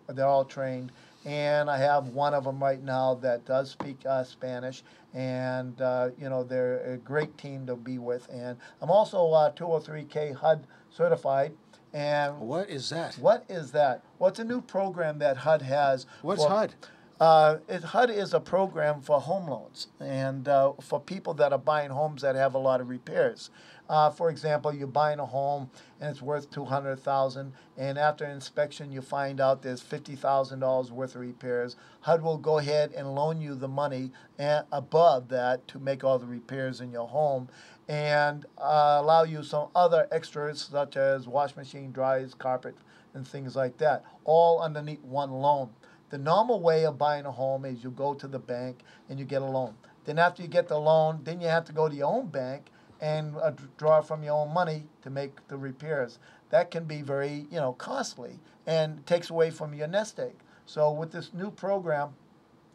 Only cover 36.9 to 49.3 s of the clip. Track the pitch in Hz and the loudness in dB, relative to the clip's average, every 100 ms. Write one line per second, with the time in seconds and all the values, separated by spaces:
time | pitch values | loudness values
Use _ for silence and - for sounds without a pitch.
36.9 | 120 117 139 151 131 127 - - - - | -8 -6 0 0 0 -6 -16 -20 -20 -8
37.9 | 151 151 147 147 147 - - 139 151 147 | -4 0 2 2 0 -10 -8 0 4 6
38.9 | 147 147 165 165 156 135 151 147 - 175 | 6 6 6 6 0 -4 -4 0 4 6
39.9 | 165 147 160 - 147 147 143 - 143 139 | 6 4 0 -4 -6 -6 -6 -6 -4 -4
40.9 | 139 135 135 120 135 139 143 135 143 135 | 0 0 0 -2 -2 -2 -4 -16 -14 -12
41.9 | 127 131 131 131 - 131 127 - - _ | -2 0 0 -2 -8 -4 -4 -6 -16 _
42.9 | - _ - 131 143 131 127 127 - 151 | -20 _ -16 -12 -12 -8 -2 -2 0 0
43.9 | 123 - - - 160 170 165 160 151 151 | 0 -4 -8 4 6 8 6 2 -4 -8
44.9 | 147 127 135 139 131 143 143 123 - - | -10 -8 -4 -4 0 2 2 0 -10 -20
45.9 | - _ 143 143 185 240 214 165 160 160 | -20 _ -6 2 2 4 2 4 4 4
46.9 | 135 151 147 143 120 135 135 135 123 127 | 2 0 0 -4 -4 -2 -2 -6 -10 -10
47.9 | 120 143 139 139 135 113 123 127 123 - | -6 -4 -4 -8 -10 -8 -8 -8 -10 -18
48.9 | - - 139 135 | -20 -14 -12 -6